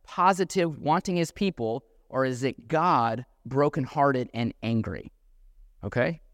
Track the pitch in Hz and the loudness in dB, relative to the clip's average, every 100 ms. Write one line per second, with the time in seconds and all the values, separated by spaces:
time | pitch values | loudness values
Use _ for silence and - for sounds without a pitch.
0 | - - 180 190 180 190 170 147 139 165 | -12 2 2 4 0 0 0 0 0 0
1 | - 175 165 - 202 156 113 120 - _ | 0 -2 -2 -2 -4 -2 -4 -4 -8 _
2 | _ 131 131 123 131 - 110 156 175 147 | _ -2 0 0 -4 -4 -4 0 2 4
3 | 113 113 - _ 120 131 147 151 127 156 | 2 -2 -8 _ -6 0 2 0 -4 2
4 | 143 131 120 113 117 - 113 113 107 71 | 4 2 -2 -2 -4 -2 -2 0 -2 -6
5 | - _ _ _ - - - - - 123 | -12 _ _ _ -20 -20 -20 -12 -6 -2
6 | 135 165 - | -2 -2 -12